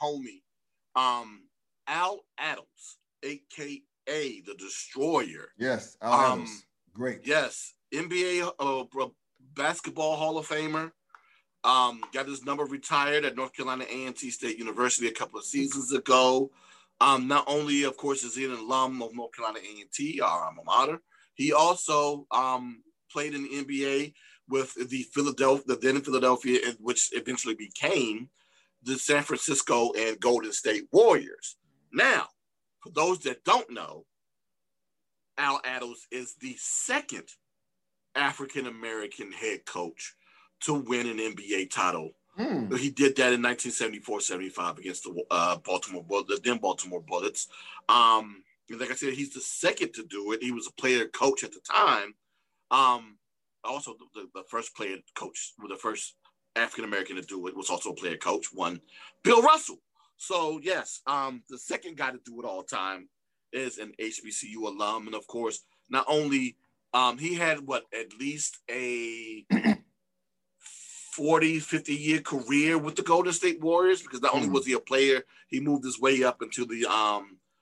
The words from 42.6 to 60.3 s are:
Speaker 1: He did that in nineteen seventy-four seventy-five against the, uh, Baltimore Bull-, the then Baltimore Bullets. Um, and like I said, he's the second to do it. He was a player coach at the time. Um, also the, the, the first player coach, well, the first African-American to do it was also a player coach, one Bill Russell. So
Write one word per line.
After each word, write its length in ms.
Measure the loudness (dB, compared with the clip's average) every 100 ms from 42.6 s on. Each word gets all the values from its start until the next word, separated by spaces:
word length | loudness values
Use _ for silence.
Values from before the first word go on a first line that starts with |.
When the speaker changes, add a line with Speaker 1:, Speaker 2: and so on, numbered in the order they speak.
| -2 -2
Speaker 1:
He 140 | -2
did 260 | 4 4 6
that 160 | 4
in 80 | 4
nineteen 300 | 2 0 -4
seventy-four 480 | -4 -4 -6 -6 -4
seventy-five 580 | -4 -4 -6 -4 -6 -6
against 260 | -8 -10
the, 200 | -8 -8 -2
uh, 260 | 2 2 0
Baltimore 440 | -2 -4 -4 -10
Bull-, 200 | -2 -2
the 160 | 0 0
then 160 | 0 0
Baltimore 420 | 0 -2 -4 -8
Bullets. 480 | -4 -4 -2 -4 -8 -12 -20 -4 2
Um, 540 | 6 6 6 2 -12 _ _ -14
and 120 | -8
like 100 | -6
I 40 |
said, 200 | -4 -4
he's 200 | -4 -6
the 60 | -8
second 520 | -10 -2 0 0 -2
to 100 | -6
do 280 | -12 -8 -4
it. 100 | -4
He 100 | -4
was 140 | -6 -10
a 60 | -2
player 260 | 2 2 0
coach 380 | 2 2 2
at 80 | -2
the 80 | -10
time. 540 | 0 4 4 4 -2 -10 _ _ _ _ 0
Um, 480 | 4 6 4 -2 -20 _ _ _ _
also 300 | -8 -8 -8 -14
the, 80 | -18 -16
the, 80 | -14 -14
the 40 | -8
first 260 | -6 -6
player 220 | -8 -8 -8 -12
coach, 380 | -12 -10 -8 -10 -12
well, 100 | -12
the 80 | -8
first 380 | -6 -6 -8 -14 _ _ _ -2
African-American 600 | -2 -4 -4 -4 -4 -8
to 60 |
do 240 | -10 -10 -8
it 80 | -8
was 140 | -4
also 200 | -4 -6
a 40 |
player 220 | -6 -6 -4
coach, 300 | -2 -2 -4
one 280 | -4 -4 -4 -12 -20 -20 -2
Bill 200 | 6 8
Russell. 360 | 10 6 4 -12 _ _ _ _
So 440 | -6